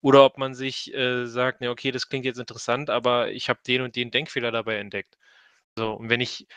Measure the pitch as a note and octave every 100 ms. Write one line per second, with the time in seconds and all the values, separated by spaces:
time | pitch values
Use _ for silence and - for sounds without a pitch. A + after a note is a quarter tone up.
0 | C#3 C#3 C3+ - C3+ B2+ C3 - - C#3
1 | B2+ B2 A#2+ A#2+ B2+ - A#2+ A#2+ C3+ B2+
2 | - C3+ B2+ B2 A#2+ A#2 - B2+ D3 A#2
3 | B2 B2 G#2+ G#2 - A#2+ - B2+ B2+ B2
4 | A#2+ B2 - C3+ A#2 A2+ A2 G#2+ G#2 G2+
5 | - _ _ - _ _ _ - A2 G#2+
6 | A2+ A#2+ B2 - -